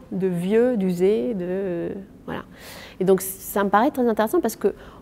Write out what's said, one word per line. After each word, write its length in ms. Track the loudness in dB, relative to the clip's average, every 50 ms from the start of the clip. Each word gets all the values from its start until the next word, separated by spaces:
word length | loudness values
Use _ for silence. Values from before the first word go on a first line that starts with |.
| -10 -10
de 160 | -6 -2 -2
vieux, 500 | -2 -2 -2 0 2 2 4 4 4 2
d'usé, 580 | 0 0 0 0 2 2 2 2 2 0 -2 -4
de, 560 | -4 -4 -4 -4 -4 -4 -4 -4 -4 -4 -6 -8 -10 -12 -16 -20 -18 -14
voilà. 160 | -12 -10 -10 -12 -14 -18 -20 -20 -18 -18 -18 -18 -14 -8 0
Et 40 | 4
donc 160 | 4 4 4
ça 420 | 4 0 -10 -10 -10 -6 -2 0 0
me 60 | 2
paraît 200 | 4 4 4 2
très 180 | 2 2 0 0
intéressant 320 | 2 0 0 0 0 0
parce 160 | 0 -2 -2
que 180 | -2 -2 -2 -2 -4 -10 -20 -20 -20